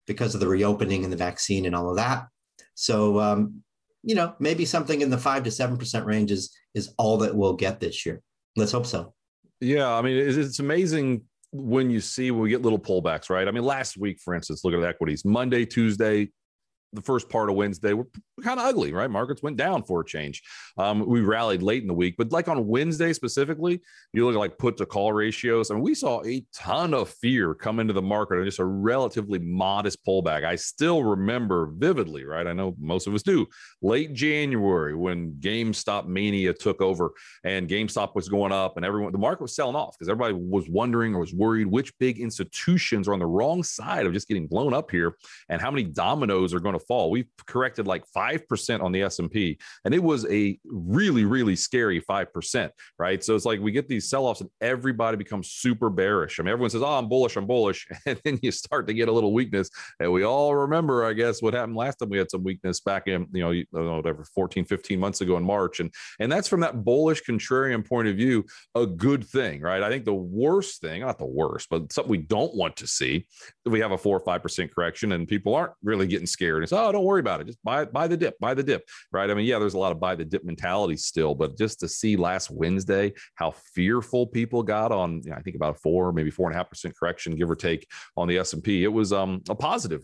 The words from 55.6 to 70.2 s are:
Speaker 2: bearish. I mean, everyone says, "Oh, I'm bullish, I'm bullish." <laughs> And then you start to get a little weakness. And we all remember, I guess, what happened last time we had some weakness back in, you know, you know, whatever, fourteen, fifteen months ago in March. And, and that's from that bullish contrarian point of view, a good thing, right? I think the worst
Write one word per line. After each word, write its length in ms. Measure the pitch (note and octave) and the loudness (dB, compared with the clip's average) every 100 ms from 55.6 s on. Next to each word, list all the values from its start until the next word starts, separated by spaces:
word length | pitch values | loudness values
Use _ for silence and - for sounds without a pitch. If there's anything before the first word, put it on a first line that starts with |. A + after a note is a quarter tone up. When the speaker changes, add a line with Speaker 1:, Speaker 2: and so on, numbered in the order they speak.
| B2+ A2+ A#2 | 0 2 2
Speaker 2:
bearish. 480 | F2+ F#2+ G2+ D2 - | 2 2 2 0 -2
I 60 | |
mean, 80 | F2 | -2
everyone 180 | A#2+ A#2+ | 0 0
says, 120 | A2+ | 0
"Oh, 160 | C#3 C#3+ | 0 0
I'm 100 | A2+ | 2
bullish, 300 | B2+ A#2+ G#2+ | 2 2 0
I'm 100 | G2 | 0
bullish." 400 | B2 G2+ F#2+ - | 2 2 0 -8
<laughs> 160 | F2+ - | -8 -6
And 140 | A#2+ D3+ | -4 -4
then 140 | B2+ | -2
you 80 | B2+ | -2
start 340 | - - D3 G#2+ | -4 -4 -2 -2
to 60 | |
get 140 | A2 A2+ | 0 2
a 40 | |
little 220 | A#2 G#2+ | 4 4
weakness. 360 | A2 B2 G2+ F#2 - - - | 2 2 0 -2 -8 -14 -4
And 120 | F2 | 2
we 120 | F#2 | 2
all 300 | G#2 C3+ D3 | 2 2 2
remember, 520 | C#3+ C#3 D#3 D#3+ B2 A2+ | 2 2 2 2 2 2
I 80 | |
guess, 280 | A2 A#2 G#2+ | 2 0 2
what 120 | A2+ | 0
happened 240 | A#2+ A2+ A2+ | 0 -2 -2
last 200 | C3 - | -4 -4
time 120 | A2 | -2
we 80 | G2 | 0
had 120 | F#2 | 0
some 140 | F#2 | -2
weakness 380 | F#2 F#2 F#2 F2+ | -4 -2 -4 -2
back 260 | - G2 F#2+ | -2 -2 0
in, 200 | F#2 F2+ | -2 -2
you 100 | F#2 | -2
know, 100 | E2+ | 0
you 140 | F2 - | 0 -2
know, 240 | D#2+ E2 D#2+ | -4 -2 -2
whatever, 300 | E2 D2+ D#2 - | -2 -4 -4 -4
fourteen, 300 | F#2 F#2+ F2 | -2 -2 -2
fifteen 340 | G2 - F#2 | -4 -2 -2
months 220 | G2 F#2+ | -2 0
ago 160 | F2+ F2+ | 0 2
in 60 | |
March. 360 | F2+ G#2 F2 - | 2 2 0 -2
And, 100 | E2 - - - | -8 -8 -16 -6
and 100 | A2+ | -2
that's 200 | E3+ F#3+ | -2 0
from 100 | F3+ | 0
that 240 | E3 A#2+ | 0 0
bullish 400 | G#2 C3 D#3+ D3+ | 2 4 4 2
contrarian 640 | - A2 - C3 C3+ A#2+ G#2+ | -2 -4 0 0 2 -2 -2
point 220 | A#2+ A2 | 0 0
of 80 | G2 | 2
view, 280 | B2+ A#2 - - - A#2 | 2 2 0 -10 -4 0
a 100 | A2+ | 0
good 400 | E2+ A#2 C#3 G#2+ | 2 2 2 0
thing, 360 | C3+ A2+ C#2+ | -2 -2 -2
right? 200 | D#2+ F#2+ | -2 0
I 80 | G#2 | 0
think 140 | C3+ | -2
the 100 | G#2+ | -2
worst 680 | G2 | -2